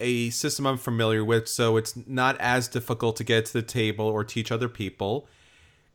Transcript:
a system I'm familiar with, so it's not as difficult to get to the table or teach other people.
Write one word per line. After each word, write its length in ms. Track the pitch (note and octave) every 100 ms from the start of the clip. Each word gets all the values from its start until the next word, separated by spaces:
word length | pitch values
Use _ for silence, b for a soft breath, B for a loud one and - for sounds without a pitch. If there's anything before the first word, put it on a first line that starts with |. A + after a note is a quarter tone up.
a 280 | B2 B2 A#2+
system 360 | A#2 D3+ C#3+ C#3
I'm 100 | C3
familiar 460 | - A#2 A2+ A2
with, 240 | G#2+ A#2 A2+
so 300 | - A#2 A2+
it's 180 | A2 - A#2+
not 320 | C3 B2+ C3
as 260 | A#2+ B2 B2
difficult 480 | A#2+ A#2 A#2 A#2 A2
to 80 |
get 220 | G#2+ A2+ A2+
to 80 |
the 80 | A#2+
table 440 | A2+ B2+ A2 G#2 A2
or 200 | G#2+ G#2
teach 260 | - A2
other 160 | A#2 A#2+
people. 640 | - G2 - G2 B2+ - b b b b b b